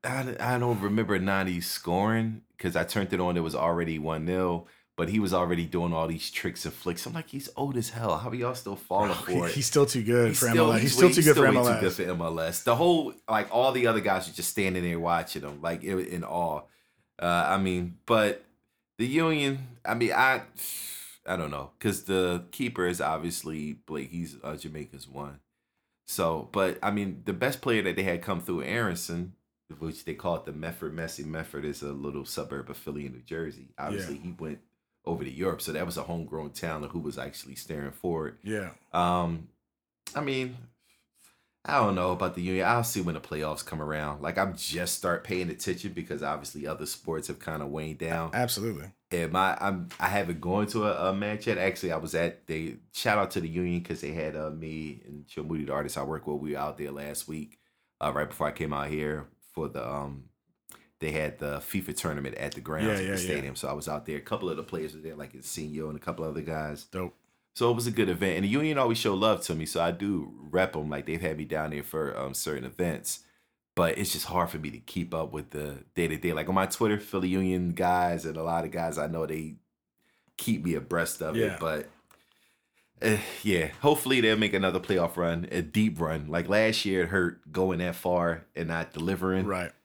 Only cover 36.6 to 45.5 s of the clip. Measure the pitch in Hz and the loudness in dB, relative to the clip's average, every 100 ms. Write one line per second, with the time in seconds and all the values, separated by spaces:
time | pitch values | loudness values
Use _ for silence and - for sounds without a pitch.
36.6 | 85 78 71 85 73 67 69 - 69 67 | -6 -6 -6 -6 -6 -8 -10 -12 -14 -16
37.6 | - 76 69 - 90 82 76 - 101 107 | -10 -8 -8 -6 -4 -2 -4 -8 -8 -6
38.6 | 92 - _ 85 87 90 85 82 80 _ | -6 -12 _ 0 2 2 0 -4 -10 _
39.6 | _ _ _ _ - - 143 135 127 120 | _ _ _ _ -10 -6 -2 -2 -4 -8
40.6 | 120 _ _ _ _ _ _ _ _ _ | -18 _ _ _ _ _ _ _ _ _
41.6 | - 147 107 92 90 90 92 87 90 92 | 0 4 4 4 2 2 0 -2 -2 2
42.6 | 92 120 120 - 87 78 - 78 76 78 | 4 4 2 0 -2 -4 -6 -4 -2 -4
43.6 | - 80 76 76 76 73 73 90 98 87 | -6 -6 -4 -4 -4 -4 -4 0 -2 -2
44.6 | - 92 87 - 90 85 - 92 87 | -6 -4 -2 -2 0 -2 -2 -2 -2